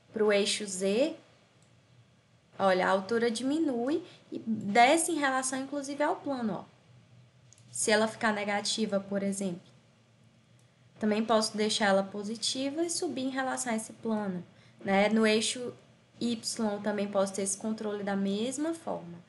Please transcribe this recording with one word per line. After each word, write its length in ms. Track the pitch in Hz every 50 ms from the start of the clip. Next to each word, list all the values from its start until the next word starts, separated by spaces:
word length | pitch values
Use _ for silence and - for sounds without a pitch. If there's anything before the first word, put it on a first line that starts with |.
| _ _
pro 220 | - 220 214 214 208
eixo 320 | 202 202 202 - - 214
Z, 500 | 202 190 185 196 196 196 226 277 320 311 - - - _ _ _ _ _ _ _ _ _ _ _ _ _ - - _ _ _ _ _ _ _ _ _ _ -
olha, 300 | 190 196 185 185 180 185
a 20 |
altura 400 | 185 196 196 - 233 233 226 240
diminui 760 | 226 233 240 262 285 320 330 294 254 233 240 262 311 359 - - - - - _
e 80 | - -
desce 720 | - 226 220 214 208 202 202 240 240 254 302 330 330 -
em 80 | 339 294
relação, 400 | 285 269 262 262 262 262 262 262
inclusive, 420 | 269 269 294 285 277 269 285 277
ao 140 | 294 302 381
plano, 460 | 381 - 294 277 254 233 214 180 -
ó. 120 | - - - _ _ _ - - - _ - - - _ _ _ _ - - - - -
Se 220 | - - - -
ela 160 | 214 214 220 220
ficar 260 | 220 - - 226 208
negativa, 640 | 202 208 202 202 208 208 - - - 220 196 196 196
por 220 | 196 - 202 196
exemplo. 400 | 196 196 190 - 202 190 170 170 - - - - _ _ _ _ _ _ _ _ _ _ _ _ _ _ _ - _ _ _ _ _ - _ -
Também 240 | - 214 208 214 220
posso 320 | 220 233 214 214 214 -
deixar 300 | 208 214 214 214 - 226
ela 180 | 202 190 196 196
positiva 800 | 196 - 208 202 202 233 226 - - - 262 269 277 277 311 339
e 60 | 349
subir 360 | 339 - 370 330 247 262 254
em 40 | 269
relação 440 | 262 262 262 262 262 254 - 247 226
a 20 |
esse 180 | 220 220 - -
plano, 500 | - - 226 220 214 208 196 180 180 175 - - - - - - - -
né? 260 | 196 196 196 202 214
No 180 | 220 220 220 214
eixo 440 | 214 220 226 - - 254 247 240 - - - _ - _ _ _ _ -
Y, 540 | 226 233 233 220 - - - - 226 208 202
eu 80 | 208
também 260 | 202 214 202 208 202 202
posso 260 | 202 196 190 196 196
ter 100 | - 196
esse 140 | 196 - -
controle 460 | - 220 220 220 220 214 208 208 196
da 120 | 202 196
mesma 580 | 196 196 196 196 208 220 - 262 - - 220 233
forma. 460 | - - 214 185 170 170 170 170 170 -